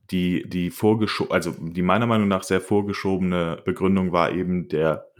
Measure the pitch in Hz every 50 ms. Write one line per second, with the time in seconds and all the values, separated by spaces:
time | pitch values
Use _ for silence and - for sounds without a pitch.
0 | _ - 92 90 90 87 87 - - - 90 90 87 85 - - 110 107 110 110
1 | 107 98 - - - - - 92 85 85 - - 82 82 85 90 90 90 95 110
2 | 117 117 113 107 104 98 98 92 - - 95 90 - - 104 101 101 101 98 -
3 | - 95 95 90 92 90 90 87 85 82 80 - - 92 92 - 95 95 98 95
4 | 92 87 87 87 82 - 69 90 90 90 90 90 80 - - 76 80 80 76 -
5 | - - _ -